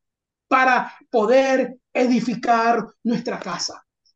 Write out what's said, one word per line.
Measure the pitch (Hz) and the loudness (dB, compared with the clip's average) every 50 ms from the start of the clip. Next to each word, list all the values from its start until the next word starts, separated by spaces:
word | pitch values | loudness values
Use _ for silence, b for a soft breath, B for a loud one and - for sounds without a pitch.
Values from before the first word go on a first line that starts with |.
| _ _ _ _ _ _ _ _ _ - | _ _ _ _ _ _ _ _ _ 0
para | 269 262 262 254 247 233 - - - - _ _ | 2 2 4 4 2 0 -2 -4 -12 -20 _ _
poder | - 226 208 214 254 269 269 269 262 277 262 247 - - _ _ - | -2 0 2 4 4 4 4 4 2 0 -2 -4 -6 -14 _ _ -4
edificar | 247 254 240 254 226 - 254 208 - - - 233 226 226 233 233 220 - - - _ - | -2 0 2 0 0 0 -2 -6 -4 0 0 0 2 2 0 0 -2 -4 -8 -12 _ -6
nuestra | 226 240 - - 247 185 - | -4 -4 -4 -4 -6 -8 -8
casa. | - 196 165 - - - - - _ _ _ _ _ _ _ | -10 -10 -10 -8 -10 -10 -12 -14 _ _ _ _ _ _ _